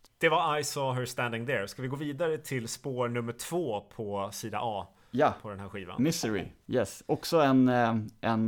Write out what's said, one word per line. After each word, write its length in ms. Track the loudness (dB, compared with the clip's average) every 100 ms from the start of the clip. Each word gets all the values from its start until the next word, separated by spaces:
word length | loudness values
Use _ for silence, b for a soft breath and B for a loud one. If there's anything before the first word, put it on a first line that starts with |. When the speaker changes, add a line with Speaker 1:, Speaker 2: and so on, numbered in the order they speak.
| _ 0
Speaker 1:
Det 120 | 2
var 280 | 4 2 0
I 40 |
Saw 360 | -2 -2 -2 -2
Her 60 | -2
Standing 400 | -2 -2 -2 -2
There. 220 | -2 -2
Ska 140 | -6
vi 60 | -6
gå 80 | -4
vidare 420 | -6 -2 -2 -2
till 300 | -4 -6 -4
spår 400 | -8 -6 -2 -2
nummer 240 | -2 -4
två 480 | -6 -4 -2 -2 -4
på 480 | -6 -8 -4 -4 -4
sida 280 | -6 -6 -4
A 260 | -4 -4 -8 b b
Speaker 2:
Ja. 220 | 2 2 0
Speaker 1:
på 80 | -8
den 100 | -12
här 100 | -10
skivan? 340 | -10 -6 0
Speaker 2:
Misery, 420 | 2 2 0 -2 -4 -10 -2
yes. 360 | 0 0 -4 -4
Också 340 | -4 2 4
en, 280 | 6 8 6
eh, 260 | 6 4 2 -2 -4
en 260 | 0 2